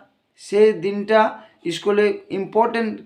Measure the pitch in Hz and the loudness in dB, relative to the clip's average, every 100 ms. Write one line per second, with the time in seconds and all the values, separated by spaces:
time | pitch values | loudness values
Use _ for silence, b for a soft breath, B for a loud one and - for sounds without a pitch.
0 | _ _ _ _ - 202 220 175 196 202 | _ _ _ _ -4 2 2 2 -4 -4
1 | 202 220 220 - B B 170 165 202 208 | 2 2 2 -2 B B -8 -4 -2 2
2 | 208 202 - 190 185 214 233 233 220 208 | 0 -2 -8 -8 -2 0 0 0 -4 -8